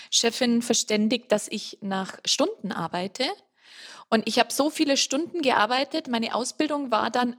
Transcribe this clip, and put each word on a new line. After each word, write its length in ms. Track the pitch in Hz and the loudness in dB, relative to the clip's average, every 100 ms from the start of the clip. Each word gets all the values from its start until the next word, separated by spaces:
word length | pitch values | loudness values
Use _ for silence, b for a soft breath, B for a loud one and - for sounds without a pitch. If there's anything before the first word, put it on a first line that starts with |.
| B | B
Chefin 500 | - 233 - 247 233 | 0 2 2 2 4
verständigt, 680 | 233 226 - 214 220 240 - | 2 0 2 2 2 2 2
dass 160 | 214 - | 0 0
ich 280 | 214 - - | -8 -8 -10
nach 360 | 202 190 190 - - | -6 -4 -4 -6 -2
Stunden 460 | - 320 440 190 | 0 0 -2 -6
arbeite. 540 | 190 165 180 185 - 262 415 _ B B B B B B | -4 -4 -4 -6 -4 -4 -4 _ B B B B B B
Und 180 | 226 220 | 0 2
ich 120 | 226 | 2
hab 120 | 233 | 2
so 180 | - 294 | 2 0
viele 260 | 302 302 277 | 2 2 2
Stunden 440 | - 269 330 359 | 0 -2 -2 -2
gearbeitet, 640 | 269 - 214 254 285 320 311 | 2 2 2 0 -2 -4 -2
meine 260 | 233 226 208 | -2 -2 -2
Ausbildung 540 | 247 - 302 294 269 | -4 -2 -2 -2 0
war 200 | 220 226 | 0 2
dann 260 | 247 247 | 2 0